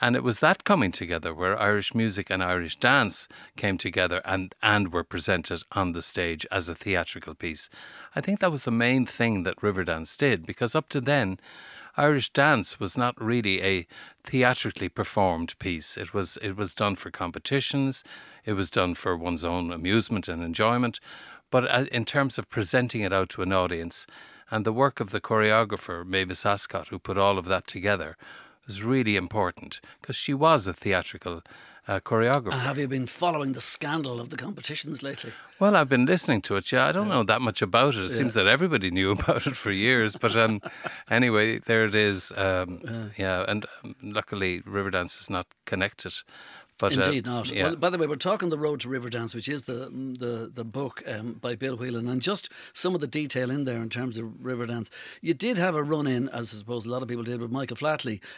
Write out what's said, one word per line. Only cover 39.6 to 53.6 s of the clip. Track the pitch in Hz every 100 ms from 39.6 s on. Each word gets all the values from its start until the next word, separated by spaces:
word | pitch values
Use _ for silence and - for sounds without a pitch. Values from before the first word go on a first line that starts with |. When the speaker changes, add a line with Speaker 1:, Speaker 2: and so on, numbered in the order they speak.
| 110
Speaker 1:
years. | 98 113 127 110 -
But, | 117
um, | 113 113 104 - -
Speaker 2:
<laughs> | - - -
Speaker 1:
anyway, | 113 123 107 110 113
there | - 113
it | 110
is. | 107 104 95 - -
Um, | 95 92 90 90
Speaker 2:
Yeah. | 113 113 107 104
Speaker 1:
yeah, | 95 92 95
and, | 104 - -
um, | 110 -
luckily | 104 104 - 101 95 87
Riverdance | - 101 98 92 87 -
is | -
not | 92 - _ -
connected | 95 98 - 90 - - - - - - -
but, | 98 135
uh, |
Speaker 2:
Indeed | 95 131 123
not. | 120 110
Speaker 1:
yeah. | -
Speaker 2:
Well, | 92 165
by | 175
the | 180
way, | 151
we're | 143
talking | 180 208 175
The | 151
Road | 151 143
to | 120
Riverdance, | 131 120 120 117
which | 117 131
is | 147
the, | 131 120 135 127 131 123
the, | 120 113 113
the | 123
book, | 113 131 135 - -
um, | 110 117
by | 113 120
Bill | 110 135 120
Whelan, | 127 120 120
and | 127
just | 175 202 - - -
some | - 180 180
of |
the | 143
detail | 151 147 127 123
in | 143